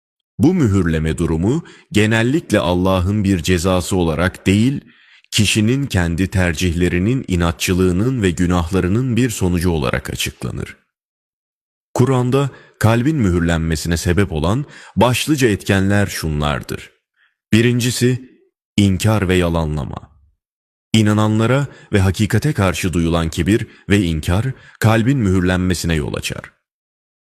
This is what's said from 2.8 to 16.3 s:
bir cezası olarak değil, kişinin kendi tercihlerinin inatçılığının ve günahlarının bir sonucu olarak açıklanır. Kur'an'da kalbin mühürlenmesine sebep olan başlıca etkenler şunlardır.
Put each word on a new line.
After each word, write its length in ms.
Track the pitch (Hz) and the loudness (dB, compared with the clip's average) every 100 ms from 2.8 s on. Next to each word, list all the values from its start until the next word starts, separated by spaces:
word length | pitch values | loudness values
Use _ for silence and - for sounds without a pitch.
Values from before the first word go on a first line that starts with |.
| 92 92 90 107 | 2 2 0 0
bir 180 | 98 95 | 0 0
cezası 540 | 78 90 92 92 82 95 | 0 0 2 0 0 0
olarak 500 | 85 76 90 - - | 0 0 -2 -2 0
değil, 340 | 101 123 143 - _ _ _ _ | 2 2 -2 -10 _ _ _ _
kişinin 560 | - 101 110 107 135 139 | 0 2 2 0 0 -2
kendi 420 | 98 85 82 92 | -2 0 -2 -2
tercihlerinin 960 | 92 87 76 90 80 87 87 101 131 - | 0 -2 0 -2 0 0 0 0 -2 -2
inatçılığının 960 | 87 85 82 - 90 92 87 123 131 | 0 0 -2 -2 2 2 0 -2 0
ve 80 | 95 | -2
günahlarının 840 | 85 87 90 80 92 87 107 131 113 | 0 0 0 0 -2 0 -2 0 0
bir 140 | 127 | -2
sonucu 400 | - 92 87 90 | -2 -2 0 0
olarak 400 | 82 62 62 - | -2 -2 -4 -6
açıklanır. 680 | - - - 60 - - - _ _ _ _ _ _ _ _ _ _ _ | -8 -8 -8 -10 -8 -12 -14 _ _ _ _ _ _ _ _ _ _ _
Kur'an'da 560 | - 123 131 123 135 139 - - _ | 2 2 2 2 0 0 -6 -20 _
kalbin 380 | 110 117 127 160 | 2 2 0 0
mühürlenmesine 800 | 98 87 85 82 80 80 82 85 | 2 2 0 0 -2 -4 -2 -2
sebep 360 | 90 85 101 | 0 0 0
olan 320 | 78 80 120 147 - - - | -2 -2 -4 -6 -16 -8 0
başlıca 520 | 117 123 - 151 123 | 2 2 -2 0 2
etkenler 580 | 95 - 95 98 101 98 | 0 0 0 2 0 -2
şunlardır. 840 | - 80 | -4 -4